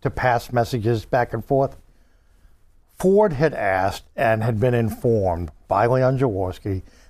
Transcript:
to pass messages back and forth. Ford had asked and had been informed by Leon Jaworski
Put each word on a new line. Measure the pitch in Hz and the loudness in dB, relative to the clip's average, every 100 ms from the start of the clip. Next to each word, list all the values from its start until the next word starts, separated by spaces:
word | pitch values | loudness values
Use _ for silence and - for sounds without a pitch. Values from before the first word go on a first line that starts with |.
to | 143 | -6
pass | - 127 120 - | -2 0 0 0
messages | 123 117 123 107 113 | -2 -2 -2 0 -2
back | - 131 120 | -2 -2 -2
and | 117 | -6
forth. | - 135 135 - - _ _ _ _ _ - - _ _ _ - | -2 0 0 -6 -20 _ _ _ _ _ -20 -20 _ _ _ -2
Ford | 185 196 214 | 2 4 4
had | 135 160 | 2 0
asked | - 104 95 95 - - - | 0 0 0 0 -4 -10 -2
and | 113 110 | 0 2
had | 110 110 | 0 0
been | 127 | 0
informed | 123 113 113 127 113 95 85 87 - - | 2 0 -2 0 2 0 -2 -6 -12 -4
by | 95 117 | 0 2
Leon | 131 131 131 | 2 2 0
Jaworski | 131 95 92 - 104 95 - - | 0 -2 -4 -6 -6 -8 -8 -20